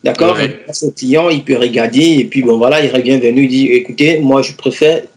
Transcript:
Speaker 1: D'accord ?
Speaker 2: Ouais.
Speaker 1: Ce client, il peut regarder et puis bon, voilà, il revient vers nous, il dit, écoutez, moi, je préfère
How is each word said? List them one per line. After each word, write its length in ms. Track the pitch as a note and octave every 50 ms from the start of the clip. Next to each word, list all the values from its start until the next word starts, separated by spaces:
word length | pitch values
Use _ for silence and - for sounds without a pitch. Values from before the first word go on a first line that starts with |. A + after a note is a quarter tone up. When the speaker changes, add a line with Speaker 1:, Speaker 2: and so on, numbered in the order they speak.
| -
Speaker 1:
D'accord ? 320 | C3 C3 - E3+ F3 F3
Speaker 2:
Ouais. 220 | D#3 C#3+ C3 - - - - D3+
Speaker 1:
Ce 120 | - D3+
client, 420 | C#3+ - - C3 B2+ C3+ D#3 E3+ F3
il 140 | E3 C#3+ -
peut 140 | - C3+
regarder 420 | A#2+ B2 A#2+ A2+ A#2+ A#2 A2+ A#2 C3+ D#3+ E3 D#3+ C#3
et 60 | A#2+
puis 160 | A2 - C3+
bon, 160 | B2+ A#2+ A2+
voilà, 260 | A2+ A#2 B2+ D3 D#3 D3
il 60 | B2+ B2
revient 240 | C3 B2 B2 C3+
vers 160 | C3 A#2+ A#2+ A#2+
nous, 80 | C3+ C#3
il 60 | C3
dit, 180 | B2+ C3 C3+
écoutez, 520 | B2+ B2 B2 A#2+ - A#2+ - D3 D#3 E3+ D#3
moi, 220 | D3+ C3+ C3+ C3+
je 120 | C3+ - C#3+
préfère 500 | - - C3+ - - A3+ - E3+ E3 - - _